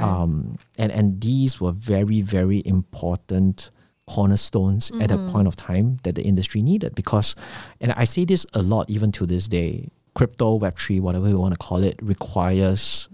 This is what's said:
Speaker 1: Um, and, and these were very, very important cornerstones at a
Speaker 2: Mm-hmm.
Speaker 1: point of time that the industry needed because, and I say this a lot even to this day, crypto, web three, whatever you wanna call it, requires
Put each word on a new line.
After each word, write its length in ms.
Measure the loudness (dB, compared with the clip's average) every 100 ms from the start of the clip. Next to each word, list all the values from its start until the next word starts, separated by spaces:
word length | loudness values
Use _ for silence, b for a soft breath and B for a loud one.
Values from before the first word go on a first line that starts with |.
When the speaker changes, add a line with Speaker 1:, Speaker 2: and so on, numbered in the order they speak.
Speaker 1:
Um, 560 | 0 0 0 -2 -4 -10 -14 -4
and, 140 | -2
and 280 | 2 0 0
these 400 | -2 0 0 0
were 120 | -2
very, 480 | -4 -2 0 2 0
very 420 | 0 0 2 0
important 1040 | 2 0 0 -6 -4 -4 -2 2 2 0 -8 b b b -8
cornerstones 840 | 0 2 2 0 0 2 0 -2 0
at 100 | 0
a 60 | 0
Speaker 2:
Mm-hmm. 140 | 0
Speaker 1:
point 160 | 0 0
of 80 | 0
time 400 | -4 0 0 0
that 100 | -4
the 80 | -2
industry 400 | 0 0 0 0
needed 320 | 2 0 -2
because, 400 | -6 -2 0 0 -2 B B B B
and 100 | -2 0
I 80 |
say 200 | 0 2
this 220 | 2 0 0
a 80 | 0
lot 260 | 2 2 0
even 220 | 0 0 0
to 80 | 0
this 220 | 0 0
day, 400 | 0 0 -4 -10 -16 _
crypto, 400 | 0 0 2 2
web 240 | 2 0 -2
three, 220 | -2 0
whatever 280 | 0 2 2
you 120 | 2
wanna 160 | 2 0
call 260 | -2 0
it, 160 | 0 0
requires 1080 | -4 -4 -2 -2 2 2 2 2 0 -2 -4